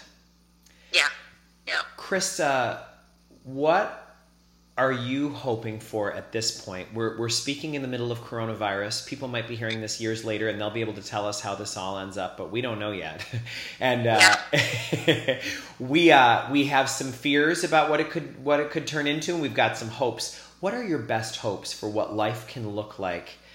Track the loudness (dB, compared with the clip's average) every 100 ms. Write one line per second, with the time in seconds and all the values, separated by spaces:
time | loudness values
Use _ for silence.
0 | -18 _ _ _ _ _ _ _ 0 2
1 | 2 -2 -16 -20 _ _ -4 -4 -4 -10
2 | -4 -2 -2 0 2 4 2 -2 -10 -20
3 | _ _ _ -20 -10 2 6 6 4 -6
4 | -18 -20 _ _ _ _ _ 2 2 2
5 | -2 0 -2 -2 -2 -2 -4 -8 -6 -2
6 | -2 -4 -6 -2 -2 -4 -10 -10 -8 -2
7 | -2 -2 -2 -2 -2 -4 -4 -4 -4 -4
8 | -4 -4 -6 -6 -4 -2 -2 0 -2 -6
9 | -6 -8 -4 -4 -4 -4 -4 -4 -4 -4
10 | -2 -2 -2 0 0 0 -2 -2 -4 -6
11 | -6 -4 -2 -4 -4 -6 -6 -6 -4 -6
12 | -6 -6 -6 -6 -6 -4 -2 -4 -4 -4
13 | -8 -10 -8 -8 -8 -10 -12 -2 0 2
14 | 4 6 6 4 2 0 0 -4 -4 0
15 | 2 2 0 -2 -4 -8 -12 -10 0 6
16 | 10 10 10 6 4 2 4 4 2 0
17 | -6 -4 2 4 4 2 4 4 6 2
18 | 2 -2 -6 -6 2 2 2 -2 -2 -2
19 | 0 0 0 0 0 2 2 2 -8 -2
20 | -2 0 -8 -8 -18 -6 -4 -2 -2 -2
21 | 0 -2 -2 -4 -4 -4 -6 -6 -2 0
22 | 0 0 0 -2 -8 -8 -6 -6 -8 -6
23 | -4 -4 -8 -18 -20